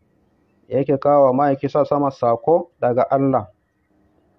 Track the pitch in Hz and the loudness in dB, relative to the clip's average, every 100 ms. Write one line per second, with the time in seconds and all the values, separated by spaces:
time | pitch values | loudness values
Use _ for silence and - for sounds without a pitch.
0 | _ _ _ _ _ _ _ 120 143 139 | _ _ _ _ _ _ _ -4 -2 0
1 | 143 143 135 127 143 139 139 151 139 143 | 2 4 4 2 0 -2 -2 -2 0 -2
2 | 143 - 120 117 - 170 175 _ 120 123 | -2 -2 -2 -2 0 0 -2 _ -2 -2
3 | - 139 139 127 101 _ _ _ _ _ | 0 0 0 -2 -4 _ _ _ _ _
4 | _ _ _ | _ _ _